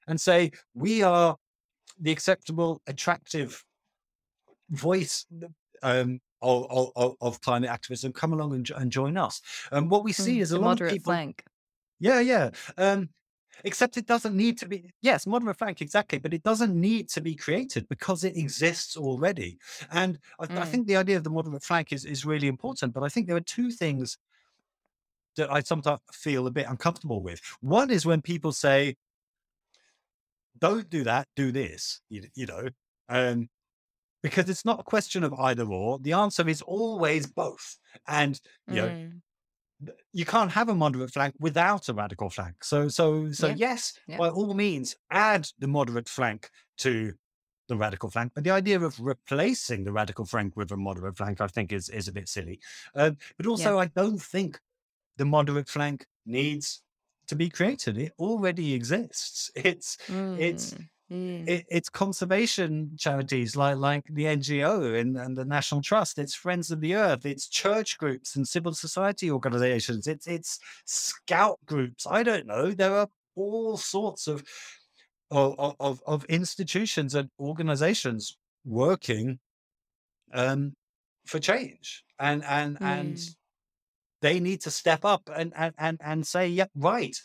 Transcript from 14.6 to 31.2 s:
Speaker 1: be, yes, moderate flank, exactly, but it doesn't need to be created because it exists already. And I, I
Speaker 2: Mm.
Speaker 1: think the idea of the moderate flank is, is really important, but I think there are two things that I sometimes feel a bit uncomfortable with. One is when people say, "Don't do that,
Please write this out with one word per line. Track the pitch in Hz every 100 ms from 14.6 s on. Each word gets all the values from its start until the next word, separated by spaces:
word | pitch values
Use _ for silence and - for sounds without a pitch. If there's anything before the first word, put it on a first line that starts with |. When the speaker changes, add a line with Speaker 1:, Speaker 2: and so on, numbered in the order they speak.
| 180
Speaker 1:
be, | 190 180 _
yes, | 247 214 190
moderate | 240 226 -
flank, | 208 165
exactly, | 147 202 - 147
but | 156
it | 165
doesn't | 214 220 226
need | 170 190 226 170
to | 160
be | 160 151
created | - 180 262 - -
because | 139 - 175
it | 185 170
exists | 143 - 165 165 - 160
already. | 139 127 175 170 90 87 - - -
And | 175 185 151 - -
I, | 165
I |
Speaker 2:
Mm. | 175 170
Speaker 1:
think | 247 208
the | 190
idea | 190 190
of |
the | 156
moderate | 160 156 139
flank | - 170 156
is, | 143
is | 147 135 147
really | 151 139
important, | 127 254 254 123
but | 131
I | 147
think | 233 175
there | 170
are |
two | 170 - 247
things | 233 165 135 123 - _ _ _ _ _ _ _ _ _ _ _ -
that | 143
I | 147
sometimes | - 165 147 143 -
feel | - 156 131 127
a |
bit | 135 120
uncomfortable | 127 165 175 147 107
with. | 90 85 - -
One | 131 208 269
is | 196 160
when | 160
people | 165 170 156
say, | - 143 135 143 131 _ _ _ _ _ _ _ _ _ _ _ _ _ _ _ 120
"Don't | 170 226 175
do | 160 117
that, | 123